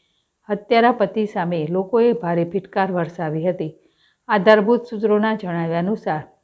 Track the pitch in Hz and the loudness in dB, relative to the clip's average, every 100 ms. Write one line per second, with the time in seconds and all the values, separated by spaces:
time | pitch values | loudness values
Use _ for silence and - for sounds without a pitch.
0 | _ _ _ _ - 202 - 233 240 233 | _ _ _ _ -8 -8 0 4 4 2
1 | 196 220 208 202 175 170 165 185 190 233 | -2 -2 -4 -4 -4 -4 -2 -2 0 2
2 | 240 233 175 170 170 190 - 202 190 175 | 2 0 -2 -2 -2 -4 -4 -2 -2 -2
3 | 160 170 156 160 180 175 156 - _ _ | -4 -6 -6 -2 -4 -4 -8 -12 _ _
4 | _ _ - 214 202 214 202 240 - 214 | _ _ -2 2 6 6 6 0 -2 -4
5 | 214 208 220 220 180 170 165 170 185 180 | 0 2 2 -2 -4 -4 -2 -2 -2 -4
6 | 196 156 - _ | -4 -6 -8 _